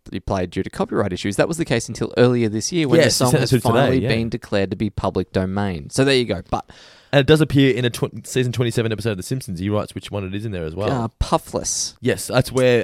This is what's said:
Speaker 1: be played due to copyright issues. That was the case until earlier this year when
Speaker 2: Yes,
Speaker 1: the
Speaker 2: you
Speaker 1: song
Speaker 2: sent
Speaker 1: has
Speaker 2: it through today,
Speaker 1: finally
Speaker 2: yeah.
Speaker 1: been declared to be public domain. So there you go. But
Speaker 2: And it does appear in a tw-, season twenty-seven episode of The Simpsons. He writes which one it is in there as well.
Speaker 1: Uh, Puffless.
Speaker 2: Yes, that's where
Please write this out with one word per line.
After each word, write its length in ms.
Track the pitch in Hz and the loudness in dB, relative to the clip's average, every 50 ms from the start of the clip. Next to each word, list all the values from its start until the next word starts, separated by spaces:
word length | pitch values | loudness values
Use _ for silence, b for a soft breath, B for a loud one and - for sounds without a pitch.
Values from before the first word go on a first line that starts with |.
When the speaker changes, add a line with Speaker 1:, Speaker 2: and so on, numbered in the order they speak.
| - - | -18 -12
Speaker 1:
be 80 | - 95 | -12 -8
played 280 | - - 104 95 90 87 | -4 -4 -2 -2 -2 -4
due 120 | - - - | -4 -4 -6
to 60 | - | -4
copyright 420 | - - 190 - 214 147 104 98 | -4 -4 -4 -2 0 -2 0 0
issues. 240 | 90 - - 101 98 | -2 -4 -4 -2 0
That 120 | - - - | 2 0 0
was 80 | 165 | 0
the 80 | 160 156 | -4 -2
case 220 | - 127 117 - - | -2 -2 -2 -2 -4
until 240 | 110 - 117 - - | -6 -6 -6 -2 2
earlier 300 | 113 123 123 123 120 113 | 4 4 4 4 2 0
this 240 | 107 104 110 - - | 0 0 -2 -4 -2
year 160 | 180 170 156 | -2 0 0
when 120 | 127 160 165 | 4 4 4
Speaker 2:
Yes, 160 | 147 110 - | 4 4 4
Speaker 1:
the 80 | - 131 | 2 2
Speaker 2:
you 20 | |
Speaker 1:
song 40 | 123 | 2
Speaker 2:
sent 100 | 135 143 | 2 2
Speaker 1:
has 80 | 131 113 131 | 2 2 2
Speaker 2:
it 80 | 117 | 2
through 100 | - 120 | 2 2
today, 80 | 117 127 | 2 2
Speaker 1:
finally 180 | 143 113 87 87 | 4 2 2 2
Speaker 2:
yeah. 80 | 95 120 | 0 0
Speaker 1:
been 200 | 113 113 117 113 | 0 -2 -2 -4
declared 420 | 117 117 - - 107 101 98 92 | -6 -8 -6 -2 -2 0 0 0
to 60 | 98 | -2
be 120 | 98 110 101 | -2 -4 -4
public 420 | - - - 95 80 95 90 - - | -4 -2 -4 -2 -2 -2 -2 -2 -2
domain. 560 | 95 92 95 95 101 101 98 87 76 71 80 | -2 -2 0 -2 -2 -2 -2 -4 -6 -8 -6
So 140 | - - 135 | 0 2 2
there 100 | 139 135 | 4 4
you 100 | 127 120 | 2 2
go. 160 | 110 98 87 - - | 0 -2 -6 -6 -6
But 200 | 123 107 - B B B B B B B B B | -6 -6 -6 B B B B B B B B B
Speaker 2:
And 80 | B 143 | B 4
it 80 | 131 | 6
does 140 | 156 156 151 | 6 6 6
appear 340 | 156 - - 143 135 135 107 | 6 4 4 4 4 4 4
in 100 | 117 123 | 2 0
a 60 | 120 | -2
tw-, 340 | 110 - 135 - - 110 - | -2 -2 -6 -6 -6 -10 -12
season 260 | - - 131 123 123 | -6 -2 -2 0 0
twenty-seven 400 | 110 113 123 117 - 123 110 110 | 0 -2 -2 -2 0 0 -2 -2
episode 200 | 110 98 - 113 | -2 -2 -4 -4
of 60 | 104 | -4
The 60 | 90 - | -4 -4
Simpsons. 360 | - 135 131 - 107 92 82 | -6 -6 -6 -6 -8 -8 -4
He 100 | 95 101 | -2 -2
writes 240 | 104 104 80 - - | -2 -2 -2 -4 -8
which 160 | 95 - - | -12 -12 -8
one 140 | 101 104 95 | -8 -6 -6
it 80 | 92 95 | -6 -6
is 120 | 104 110 | -6 -6
in 60 | 113 | -6
there 140 | 98 87 80 | -6 -6 -6
as 80 | 78 80 | -6 -6
well. 180 | 92 104 - | -4 -4 -2
Speaker 1:
Uh, 160 | 135 123 113 110 _ - | -2 -2 -4 -4 _ -4
Puffless. 760 | - - 170 156 - - - - - - - - - - - - | -2 0 -2 -2 -2 -4 -8 -6 -4 -4 -4 -4 -6 -8 -8 -4
Speaker 2:
Yes, 240 | 113 123 - 185 - | -2 -2 -2 -2 -2
that's 260 | - - 127 - - | -2 0 0 0 2
where 320 | 120 131 127 127 123 117 | 2 2 4 4 4 4